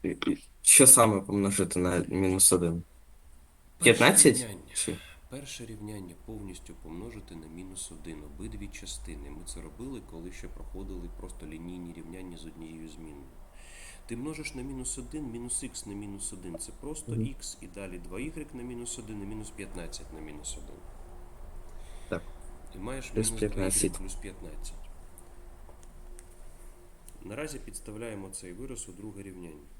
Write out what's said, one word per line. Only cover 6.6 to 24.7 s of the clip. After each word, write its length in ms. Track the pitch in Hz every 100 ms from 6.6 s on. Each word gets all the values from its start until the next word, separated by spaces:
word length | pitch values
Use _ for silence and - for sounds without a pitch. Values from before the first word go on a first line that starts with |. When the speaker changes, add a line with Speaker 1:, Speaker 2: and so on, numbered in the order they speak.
| -
Speaker 2:
помножити 600 | 82 - 82 110 107 -
на 120 | 82 78
мінус 460 | 82 92 92 -
один, 300 | 82 87 78
обидві 440 | 76 - 110 104 101
частини. 640 | - 87 - - 78 71
Ми 140 | 76
це 160 | 85 -
робили, 420 | 80 73 127 127 -
коли 220 | 82 87
ще 160 | - -
проходили 600 | - - 92 98 90 87 -
просто 260 | 90 - 80
лінійні 460 | 80 85 90 85
рівняння 440 | 82 82 92 92 85
з 100 | 80
однією 420 | 78 80 80 80
змінною. 380 | 73 80 73 67 - - - - - - - -
Ти 100 | 117
множиш 380 | 143 156 151
на 80 | 135
мінус 360 | 131 131 123 -
один, 320 | 123 156 139
мінус 300 | 117 120 - 135
х 120 | - 107
на 80 |
мінус 380 | 101 104 98 -
один, 260 | 95 90 85
це 140 | - -
просто 320 | 143 151 -
Speaker 1:
Мгм. 220 | 113 113 -
Speaker 2:
х, 160 | - -
і 60 | -
далі 320 | 98 95 90
два 220 | 85 92
ігрек 340 | 143 156 147
на 80 | 120
мінус 360 | 123 120 120 -
один 240 | 107 104
і 40 | 98
мінус 240 | 110 104
п'ятнадцять 640 | - 95 87 82 - -
на 80 | 78
мінус 320 | 78 76 76 -
один. 200 | - - - - - - - - - - - - - - -
Speaker 1:
Так. 140 | 87 - - - - -
Speaker 2:
І 40 | -
маєш 280 | 104 131 -
Speaker 1:
Плюс 40 | 107 110
Speaker 2:
мінус 40 |
два 160 | 113 107
ігрек 80 |
Speaker 1:
п'ятнадцять. 380 | 101 92 - - -
Speaker 2:
плюс 160 | 95
п'ятнадцять. 600 | - 101 - 85 76 -